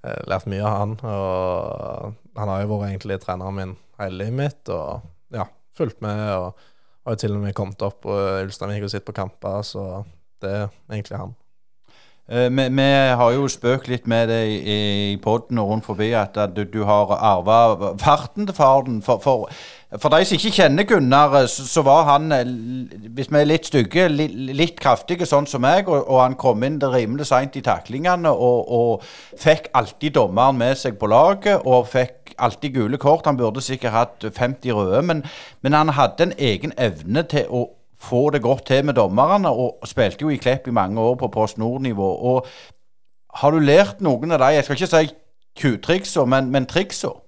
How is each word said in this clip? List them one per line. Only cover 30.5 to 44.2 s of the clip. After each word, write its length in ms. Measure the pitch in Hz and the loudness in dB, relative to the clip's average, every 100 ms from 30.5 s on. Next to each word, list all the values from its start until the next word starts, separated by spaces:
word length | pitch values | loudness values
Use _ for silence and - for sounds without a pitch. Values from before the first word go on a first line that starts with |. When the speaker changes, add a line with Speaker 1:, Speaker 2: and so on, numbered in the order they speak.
| 131 | 4
Speaker 2:
med 160 | 120 131 | 0 0
seg 240 | 135 101 | -4 -4
på 80 | 107 | 2
laget, 560 | 113 160 196 208 196 131 | 6 6 4 2 0 4
og 240 | 127 117 | 2 4
fikk 460 | 127 123 - - - | 0 -2 -4 -20 -2
alltid 400 | 120 - 147 131 | -2 -2 -6 -2
gule 240 | 107 123 | -2 0
kort. 240 | 143 156 - | 2 2 2
Han 160 | 135 | 0
burde 220 | 117 120 | 0 -2
sikkert 320 | 127 131 120 110 | -6 -4 0 2
hatt 340 | 120 - 110 - | 0 -2 -10 -2
femti 320 | 123 131 127 | -4 -2 -2
røde, 320 | 107 95 127 | 0 2 2
men, 240 | 170 165 143 - - - 135 | 2 -2 -4 -16 -20 -6 0
men 80 | |
han 160 | 151 156 139 | 2 2 2
hadde 320 | 127 - 175 | 0 2 -2
en 80 | 196 | 0
egen 400 | 135 98 147 - | -2 0 -4 -2
evne 480 | 120 80 78 127 160 | -2 -2 -4 -2 0
til 240 | 147 113 | -2 -2
å 160 | 123 120 - _ - | -4 -6 -10 _ -20
få 300 | - 123 143 | -4 0 2
det 120 | 147 | 2
godt 240 | 117 131 - | 0 0 2
til 140 | 135 | 2
med 120 | 143 123 | 2 2
dommerne, 540 | 101 101 147 202 180 | 2 4 4 4 2
og 360 | 120 123 - - | 0 -4 -6 -10
spilte 360 | - 107 - | -2 -2 0
jo 80 | 156 | -4
i 80 | 139 | -2
Klepp 280 | 127 131 127 | 0 -2 0
i 60 | |
mange 260 | 117 92 107 | -2 0 0
år 180 | 113 127 | 0 0
på 80 | 127 | -4
Post 300 | 104 110 - | -2 -2 -2
Nord-nivå. 520 | 113 131 131 104 98 90 123 | -6 -4 -4 -2 -2 0 0
Og 140 | 127 123 - - - - _ _ _ _ - | 0 -2 -18 -20 -20 -20 _ _ _ _ 0
har 80 | 143 | 2
du 80 | 156 | 4
lært 400 | 143 156 196 - | 6 6 4 0
noen 320 | 185 123 | 0 0